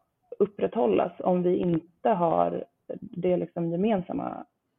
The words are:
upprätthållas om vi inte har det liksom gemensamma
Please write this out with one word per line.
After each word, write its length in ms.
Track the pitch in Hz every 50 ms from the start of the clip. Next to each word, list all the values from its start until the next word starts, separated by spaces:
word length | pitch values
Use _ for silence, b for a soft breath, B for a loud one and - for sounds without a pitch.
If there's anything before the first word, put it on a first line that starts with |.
| _ _ _ _ _ _ - -
upprätthållas 760 | 208 202 - - 202 190 - 220 247 233 190 - - 180 - -
om 240 | - 190 180 180 175
vi 140 | 180 180
inte 520 | 208 190 180 170 160 - - _ _ - 240
har 560 | 226 180 175 165 165 - - 170 175 175 - - _ _ _ - - -
det 360 | - - - 180 170 180 180
liksom 340 | 175 175 170 - 175 170 165
gemensamma 760 | 170 170 190 226 220 190 175 - - - - 62 - - - - _ _ _ _ _